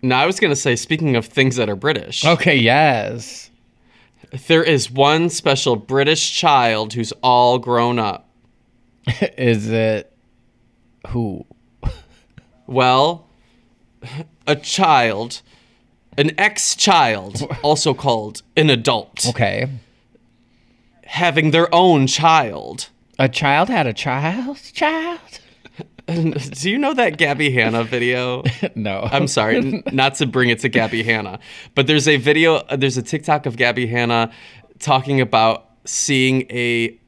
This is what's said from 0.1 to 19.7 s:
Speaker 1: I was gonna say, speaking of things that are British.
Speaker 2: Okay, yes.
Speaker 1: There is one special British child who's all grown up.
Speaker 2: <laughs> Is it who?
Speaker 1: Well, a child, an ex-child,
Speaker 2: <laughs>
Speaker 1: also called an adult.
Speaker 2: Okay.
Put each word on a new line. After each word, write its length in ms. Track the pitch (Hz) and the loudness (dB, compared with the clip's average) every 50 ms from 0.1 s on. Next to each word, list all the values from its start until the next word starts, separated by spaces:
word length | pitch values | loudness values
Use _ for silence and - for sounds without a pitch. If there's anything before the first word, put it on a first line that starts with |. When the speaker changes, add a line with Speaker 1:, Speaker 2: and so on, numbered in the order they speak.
| 127 | 2
Speaker 1:
I 80 | 127 143 | 2 2
was 140 | 170 190 - | 0 0 0
gonna 160 | 220 175 143 | 0 0 0
say, 200 | 135 - 143 120 | 0 0 0 0
speaking 380 | - - - 160 151 165 147 127 | 0 0 -4 -4 -2 0 0 0
of 100 | 117 110 | 0 -2
things 300 | - - - 131 131 120 | -2 0 2 2 2 2
that 120 | 123 117 107 | 0 -2 -2
are 80 | 101 | -2
British. 480 | 95 95 147 156 104 - - - - - | -2 -2 -2 -2 -2 -6 -8 -8 -2 2
Speaker 2:
Okay, 320 | 156 170 165 - 165 147 | 2 2 2 2 2 2
yes. 920 | 135 113 113 123 143 156 151 127 113 101 101 110 120 107 - - - - _ _ _ _ _ _ _ _ _ _ _ _ _ _ _ - _ - 131 - | 4 4 4 4 4 4 4 2 0 -2 -4 -8 -10 -12 -14 -18 -20 -20 _ _ _ _ _ _ _ _ _ _ _ _ _ _ _ -20 _ -16 -16 -2
Speaker 1:
There 160 | - 156 160 | 2 2 2
is 280 | 147 151 156 135 - - | 4 2 0 0 0 -4
one 380 | 120 131 139 143 151 160 170 170 | 0 2 2 4 4 2 0 -2
special 480 | 156 - - 151 135 135 - 139 120 | -4 -2 0 0 0 0 0 0 -2
British 540 | 104 - - 131 139 139 147 160 156 - - | -2 -2 -2 0 0 2 2 0 0 -2 -4
child 600 | - - - 165 143 131 123 117 110 107 110 110 | -4 0 2 4 4 4 4 2 0 -2 -4 -6
who's 200 | 110 120 113 110 - _ | -6 -8 -6 -8 -8 _
all 360 | - 127 127 123 123 123 123 127 | 0 2 4 6 4 4 2 2
grown 400 | 127 127 120 120 120 120 123 120 | 0 0 0 0 2 0 0 -2
up. 300 | 110 104 95 - _ _ _ _ _ _ _ _ _ _ _ _ | -2 -4 -6 -8 _ _ _ _ _ _ _ _ _ _ _ _
Speaker 2:
<laughs> 420 | _ _ _ _ _ - 117 - 208 - - | _ _ _ _ _ -6 -4 -2 -4 -6 -4
Is 320 | - 127 120 117 107 104 113 | -2 0 0 0 0 -2 -2
it 440 | 113 113 110 110 110 104 - _ _ _ _ _ _ _ _ _ _ _ _ _ _ _ _ _ _ _ _ - | -2 0 0 0 -2 -2 -6 _ _ _ _ _ _ _ _ _ _ _ _ _ _ _ _ _ _ _ _ -8
who? 360 | - 120 117 104 92 - - _ - _ _ _ _ _ - - - - - _ _ _ _ _ _ - _ _ _ _ _ | -6 -6 -6 -6 -8 -10 -14 _ -20 _ _ _ _ _ -10 -10 -10 -10 -18 _ _ _ _ _ _ -20 _ _ _ _ _
Speaker 1:
Well, 600 | - 127 131 127 127 127 131 143 160 175 165 _ _ _ _ _ _ _ _ _ _ _ _ _ _ _ _ - 120 127 143 165 _ _ _ _ | -4 0 2 2 4 4 4 4 2 0 -4 _ _ _ _ _ _ _ _ _ _ _ _ _ _ _ _ -20 -16 -14 -14 -16 _ _ _ _
a 80 | - 147 | -4 -4
child, 880 | 147 - - - - 190 - 147 131 120 113 104 101 113 120 - - _ _ _ _ _ _ _ _ _ _ _ _ _ _ - | -4 -4 -8 -2 0 2 4 4 4 4 2 -2 -4 -8 -10 -12 -16 _ _ _ _ _ _ _ _ _ _ _ _ _ _ -2
an 160 | - 147 160 156 151 | -2 -2 0 0 0
ex-child, 1040 | 196 214 208 - - - - - - 208 190 170 143 120 110 98 92 98 98 104 143 - 139 - | -2 0 0 -2 -4 -4 -2 -2 2 4 4 4 4 2 0 -2 -6 -10 -8 -8 -8 -8 -8 -4
Speaker 2:
<laughs> 40 | |
Speaker 1:
also 300 | - 147 156 151 - 160 127 | 0 0 0 2 2 -2 -2
called 480 | - - 139 120 110 107 107 104 - _ _ _ | 0 0 -2 -2 -2 -4 -10 -14 -16 _ _ _
an 140 | 165 156 151 | 2 2 2
adult. 560 | 131 117 113 - 120 110 - - _ - - 233 | 2 2 2 -2 -2 -2 -4 -10 _ -4 -4 -4
Speaker 2:
Okay. 400 | 226 - - - 98 107 123 139 | 0 0 -2 -2 0 -4 -6 -6